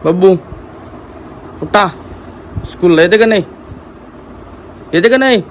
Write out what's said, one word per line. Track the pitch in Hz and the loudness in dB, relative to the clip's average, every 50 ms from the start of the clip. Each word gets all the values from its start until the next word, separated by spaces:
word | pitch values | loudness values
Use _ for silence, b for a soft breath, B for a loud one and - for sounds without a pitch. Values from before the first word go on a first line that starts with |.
| - | 2
बब्बू | 156 170 180 185 190 185 165 - - - - - - - - - - - - - - - - - - - - - - - - | 0 2 4 4 4 4 2 -2 -12 -18 -18 -18 -20 -20 -20 -20 -20 -20 -20 -20 -20 -20 -20 -20 -20 -20 -20 -20 -20 -14 -12
उठा, | 156 - - 208 202 175 - - - - - - - - - - - - - - - | -8 0 0 0 0 0 -4 -12 -18 -18 -18 -18 -18 -20 -20 -20 -20 -14 -12 -12 -12
स्कूलला | - - - 180 175 165 156 | -12 -6 0 2 2 4 4
येते | 165 180 208 214 | 4 4 4 4
का | 226 | 4
नाही? | 226 220 196 151 - - - - - - - - - - - - - - - - - - - - - - - - - - - - - | 2 2 0 -2 -4 -14 -20 -20 -20 -20 -20 -20 -20 -20 -20 -20 -20 -20 -20 -20 -20 -20 -20 -20 -20 -20 -20 -20 -20 -20 -20 -12 -4
येते | - 165 180 233 | -2 0 2 2
का | 247 | 2
नाही? | 262 269 269 247 202 - - | 2 2 2 2 0 -2 -6